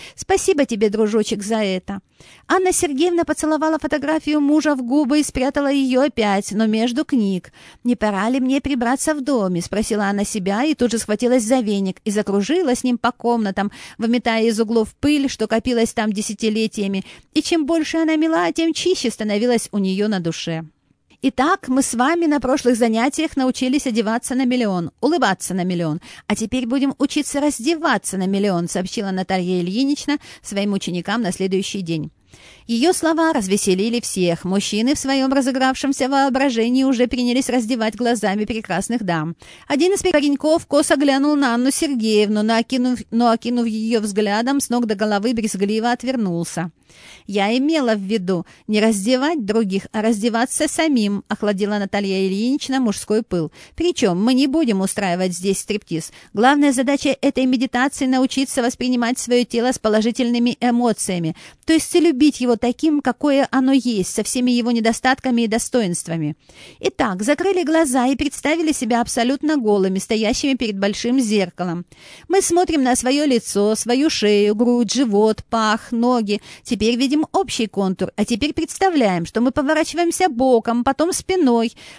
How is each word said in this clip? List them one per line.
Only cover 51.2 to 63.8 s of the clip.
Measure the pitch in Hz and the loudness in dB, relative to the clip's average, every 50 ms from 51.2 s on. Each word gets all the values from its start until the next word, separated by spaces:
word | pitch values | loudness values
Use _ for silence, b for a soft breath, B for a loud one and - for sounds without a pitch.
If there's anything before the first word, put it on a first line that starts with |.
| - | -4
охладила | _ 208 - 214 208 208 185 208 202 214 208 | _ -6 -2 -2 -2 0 0 -2 -2 -2 -2
Наталья | 196 190 - 202 202 196 190 190 190 | -4 -2 -4 -4 -2 -2 -2 0 0
Ильинична | 190 190 196 226 247 277 294 - - 262 269 | 0 0 -2 0 0 -2 -2 -2 -2 -2 0
мужской | 254 220 196 - - - 214 220 226 | 0 0 -2 -4 -4 -2 -2 -2 -2
пыл. | - 185 175 190 202 B B B B B | -2 -4 -4 -4 -4 B B B B B
«Причем | - 320 349 - - 262 196 170 180 208 | -2 -2 -2 0 2 0 0 2 2 2
мы | 247 262 | 2 2
не | 254 285 | 2 2
будем | 269 262 330 320 233 202 190 | 2 2 0 2 2 0 0
устраивать | 190 190 - - 202 185 175 180 185 190 175 | 0 -2 -2 -2 -2 -2 -2 0 -2 -4 -4
здесь | 170 180 196 196 - | -4 -2 -2 -2 -2
стриптиз. | - - 202 208 - - 170 165 - - B B B B B | -4 -6 -6 -6 -6 -6 -8 -8 -8 -10 B B B B B
Главная | 202 233 262 294 285 294 285 | 2 4 4 6 4 4 4
задача | 254 247 262 262 277 277 - 294 247 - | 2 2 2 0 0 0 0 -2 -2 0
этой | - 277 - 254 262 | 0 0 0 2 0
медитации — | 254 254 233 262 - - 240 254 285 - - 277 | 0 2 0 0 -2 0 0 -2 -2 -2 -2 -2
научиться | 254 262 262 262 254 - 269 269 - - 269 | 0 2 2 2 0 0 -2 -2 -2 -2 0
воспринимать | 240 247 - - 247 254 254 240 240 226 254 - | 0 0 -2 -2 -2 -2 0 0 0 -2 -2 -4
свое | - 233 247 247 247 | -2 0 2 2 2
тело | - - 233 233 254 | 2 0 0 0 0
с | 254 - | -2 0
положительными | - 220 208 220 214 240 220 - 254 233 240 233 240 240 196 - | 0 2 2 2 2 2 0 0 0 0 2 2 2 0 0 0
эмоциями, | - 247 233 240 247 233 208 - - - 185 175 165 160 165 B B B B B _ | 0 0 2 2 2 0 0 0 -2 -4 -2 -2 -2 -4 -4 B B B B B _
то | - 320 | 2 2
есть | 320 - - - | 2 2 2 2
любить | 349 311 339 285 247 294 294 - - | 4 4 4 4 4 4 4 4 2
его | 247 247 233 | 0 0 0
таким, | 214 - 240 247 - - 320 302 294 | 2 0 -2 -2 0 0 0 0 2
какое | - 262 226 - - 294 277 277 269 - | 0 -2 -2 0 0 2 2 2 2 2
оно | - 269 262 262 | 0 2 2 4
есть, | 269 269 | 4 4